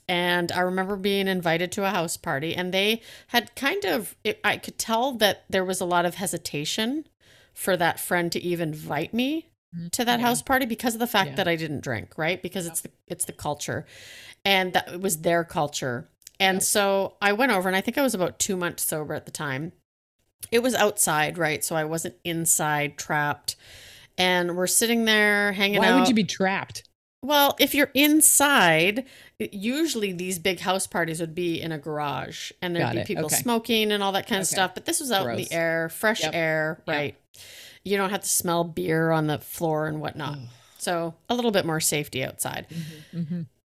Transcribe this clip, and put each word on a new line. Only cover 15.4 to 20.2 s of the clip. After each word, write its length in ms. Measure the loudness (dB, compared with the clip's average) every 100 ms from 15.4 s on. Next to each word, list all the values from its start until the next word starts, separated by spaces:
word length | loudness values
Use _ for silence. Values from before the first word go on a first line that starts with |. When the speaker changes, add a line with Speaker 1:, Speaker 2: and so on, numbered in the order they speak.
Speaker 1:
culture. 640 | 0 -2 -2 -2 -4 -6 -8 _ -14 0
And 160 | 2 2
Speaker 2:
Yep. 60 |
Speaker 1:
so 500 | 2 2 4 2 0 -2
I 100 | 0
went 180 | 2 2
over, 160 | 2 2
and 80 | 0
I 40 |
think 160 | 0 0
I 60 |
was 100 | 0
about 260 | 2 -2 -2
two 160 | -2 -2
months 260 | -4 -4
sober 300 | -4 -4 -6
at 120 | -8 -10
the 40 |
time. 400 | -8 -6 -6 -8 -12 _ _ _ _